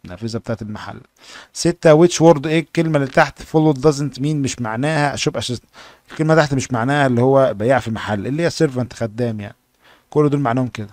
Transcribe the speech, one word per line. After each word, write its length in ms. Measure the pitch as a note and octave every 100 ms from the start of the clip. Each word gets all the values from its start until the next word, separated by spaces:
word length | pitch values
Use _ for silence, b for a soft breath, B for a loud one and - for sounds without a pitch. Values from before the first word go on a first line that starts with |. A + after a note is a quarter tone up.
النافذة 320 | - F2+ A2+ A2
بتاعت 240 | - A2+
المحل. 380 | G#2+ G#2+ G2+ - - _ B B B
ستة، 520 | - E3 F3 E3+ D3+
which 60 | F3
word، 340 | - D#3+ D3+
ايه 140 | D3+ D#3+
الكلمة 380 | D#3+ - E3 D3+
اللي 100 | C3+
تحت؟ 340 | - - -
follow 320 | - D#3+ D#3
doesn't 460 | C3+ D3+ C#3 C#3+ A#2+
mean، 160 | C#3+
مش 260 | D#3 C3 -
معناها 540 | A2+ A2+ D3 D#3 C#3+
شوب 220 | C3 - C3+
اسيستنت، 320 | A2+ A#2+ _ B B B _
الكلمة 240 | - D#3
تحت 180 | D#3+ D3+
مش 180 | C3+ -
معناها 360 | B2 A#2+ D3 C#3
اللي 140 | A#2+
هو 320 | C3 C3+ C3
بياع 260 | G2+ A2+ C3
في 120 | A#2
محل، 360 | A2 - G#2 F#2
اللي 160 | D3
هي 60 | E3+
servant، 440 | - D#3 B2+ A#2+
خدام 460 | - A#2 A2 A#2+ G#2+
يعني، 160 | G2+ - _ _ b b b
كل 200 | D3 D3
دول 100 | C#3+
معناهم 280 | C3 B2 B2+
كده. 220 | - G2+